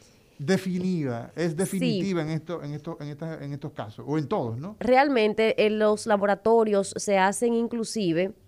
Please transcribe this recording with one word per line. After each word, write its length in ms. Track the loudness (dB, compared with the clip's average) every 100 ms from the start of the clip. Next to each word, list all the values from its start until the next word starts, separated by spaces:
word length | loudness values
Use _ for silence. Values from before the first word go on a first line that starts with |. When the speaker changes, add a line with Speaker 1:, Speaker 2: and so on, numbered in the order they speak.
| -20 _ _ -8
Speaker 1:
definida, 960 | 0 0 0 -2 0 0 -2 -4 -8
es 180 | -4 -2
Speaker 2:
Sí. 40 | -2
Speaker 1:
definitiva 640 | -4 -2 0 0 0 -2
en 60 | -2
esto, 340 | -4 -6 -8
en 120 | -8
esto, 240 | -10 -10 -12
en 80 | -12
esta, 340 | -10 -10 -10
en 100 | -10
estos 180 | -10 -10
casos, 320 | -10 -12 -10 -4
o 120 | -2
en 100 | 0
todos, 300 | -2 -2 -4
¿no? 180 | -8 -4
Speaker 2:
Realmente, 840 | 2 4 4 4 2 2 2 4 2
en 120 | 4
los 280 | 2 2 2
laboratorios 840 | 2 2 0 4 4 4 2 0 -4
se 200 | 0 4
hacen 380 | 4 2 0
inclusive, 800 | 0 0 -4 -4 -2 0 2 0 -4